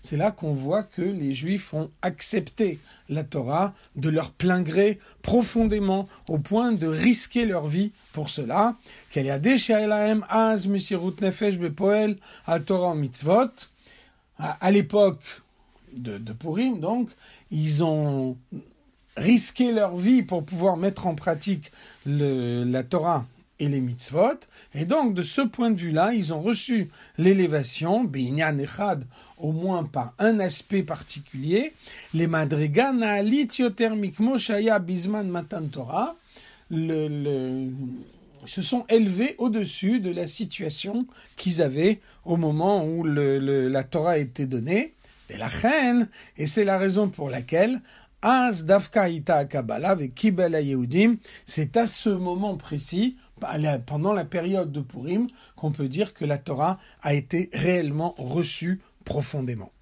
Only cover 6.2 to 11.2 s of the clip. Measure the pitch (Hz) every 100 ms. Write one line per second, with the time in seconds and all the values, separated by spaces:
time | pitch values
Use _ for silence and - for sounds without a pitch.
6.2 | - 160 147 214 247 214 160 156 190 233
7.2 | - 240 226 180 151 156 208 - _ -
8.2 | 147 - 120 160 220 233 - - - -
9.2 | 135 139 165 262 - 220 214 214 214 214
10.2 | - 220 226 220 190 196 - 190 180 -